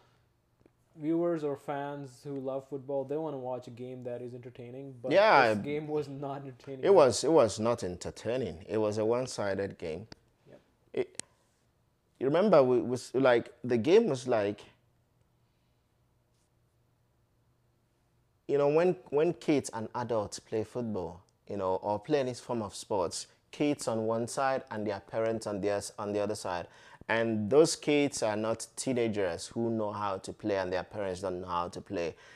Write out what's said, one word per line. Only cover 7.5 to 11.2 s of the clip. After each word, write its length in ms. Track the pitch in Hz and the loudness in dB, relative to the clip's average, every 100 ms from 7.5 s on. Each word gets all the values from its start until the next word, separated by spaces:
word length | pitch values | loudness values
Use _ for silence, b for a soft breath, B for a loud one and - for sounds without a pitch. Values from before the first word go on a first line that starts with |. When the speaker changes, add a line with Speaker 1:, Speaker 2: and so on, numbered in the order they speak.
| 104 | 4
Speaker 2:
not 220 | 110 120 | 0 0
entertaining. 840 | 95 87 85 - 107 127 107 82 98 | -4 -6 -10 -8 -4 -4 -4 -8 -4
It 100 | 107 | 0
was 200 | 107 107 | 0 0
a 60 | |
one-sided 760 | 107 120 127 - 101 98 101 98 | 2 0 -2 -4 -2 -2 -4 -6
game. 280 | 85 80 110 - _ _ - | -8 -8 -12 -20 _ _ -20
Speaker 1:
Yep. 120 | 135 _ _ _ | -20 _ _ _
Speaker 2:
It, 300 | - - - | -6 -6 -8